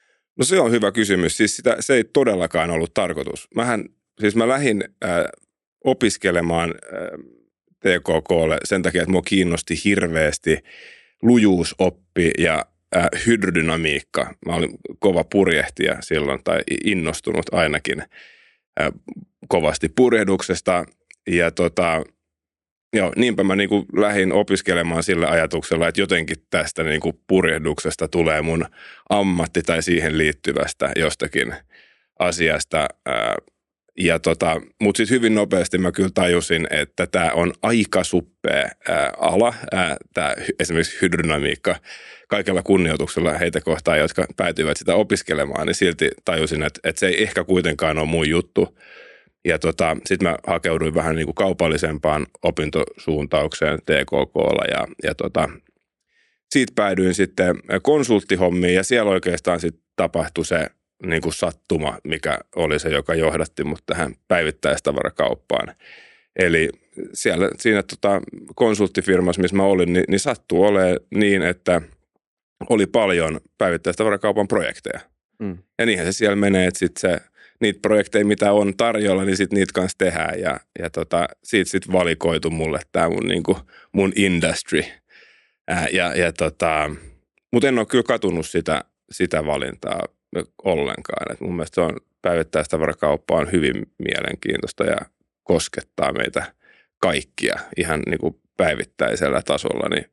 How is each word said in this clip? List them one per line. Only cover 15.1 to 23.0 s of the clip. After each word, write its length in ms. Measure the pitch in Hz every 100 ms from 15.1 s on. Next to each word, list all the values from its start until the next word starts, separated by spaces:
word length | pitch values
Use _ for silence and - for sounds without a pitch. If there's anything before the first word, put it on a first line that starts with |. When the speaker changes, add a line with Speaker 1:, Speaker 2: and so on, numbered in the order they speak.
| 85
Speaker 1:
purjehtija 720 | 80 104 92 78 - - 78 -
silloin, 440 | - 78 71 67
tai 160 | - 82 -
i-, 200 | - -
innostunut 640 | 95 80 - - 80 -
ainakin, 460 | 87 80 73 - 65
äh, 920 | - - - - _ _ _ - 76 - - - - _ -
kovasti 400 | 90 78 76 78
purjehduksesta. 960 | 92 123 113 98 95 - 90 - 87 - _ _ - -
Ja 220 | 87 85
tota, 520 | 82 87 85 85 80 - _ _ _ _ _ _ _ _
joo, 200 | 110